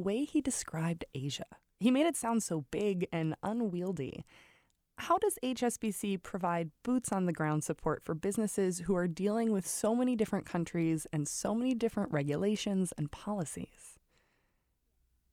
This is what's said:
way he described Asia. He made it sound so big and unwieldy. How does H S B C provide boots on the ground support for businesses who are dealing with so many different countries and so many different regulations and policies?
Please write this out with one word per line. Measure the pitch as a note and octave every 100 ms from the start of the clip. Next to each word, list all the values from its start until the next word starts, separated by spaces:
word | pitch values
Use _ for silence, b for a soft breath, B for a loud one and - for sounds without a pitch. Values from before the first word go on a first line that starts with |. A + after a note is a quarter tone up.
| F#3
way | A3
he | D4 D4+
described | C4+ - - D#3+ E3 E3+ -
Asia. | C3+ C#3 - - - _ -
He | G#3+
made | C4 E4
it | C#4
sound | A#3 A#3
so | - E3 C3+
big | E3 G#3 F#3 F3
and | E3+ D#3+ -
unwieldy. | F#3+ A3+ A3 F3 F#3 E3+ B2+ - - b b b b b _ -
How | - F4+
does | G#4 -
H | B3+ B3+
S | A#3+ -
B | A3
C | - G3+ F#3+
provide | - F#3+ F3 E3+ E3 -
boots | - B3+ -
on | G3 F3+
the |
ground | D#3+ D#3 D3+ -
support | D#3+ D#3+ D3+
for | - D#3+
businesses | G3 G3+ G#3+ - F#3 F3+
who | E3+ F3+
are | F3
dealing | D#3+ G3 A3 A3+
with | G3+ -
so | - G#3+
many | A#3 B3+ A#3+
different | G#3+ G3 -
countries | F3 E3 E3+ E3 D#3+ -
and | D3+ D3
so | - -
many | A3 B3+
different | A#3+ A3+ - G3
regulations | D3 C#3+ C#3+ G3+ G#3 G#3 F#3+ F3+ -
and | D3
policies? | - - G#3 D#3+ - - - - - _ _ _ _ _ _ _ _ _ _ _ _ _